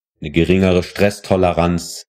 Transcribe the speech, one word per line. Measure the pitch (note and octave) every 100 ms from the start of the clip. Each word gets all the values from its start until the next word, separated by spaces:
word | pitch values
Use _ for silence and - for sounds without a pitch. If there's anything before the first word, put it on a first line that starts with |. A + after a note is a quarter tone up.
| _ _
eine | D#2
geringere | D#2 E2 F#2 F#2+ F2+
Stresstoleranz, | F2 - G2+ - - F#2+ F2+ E2 E2+ F2 - -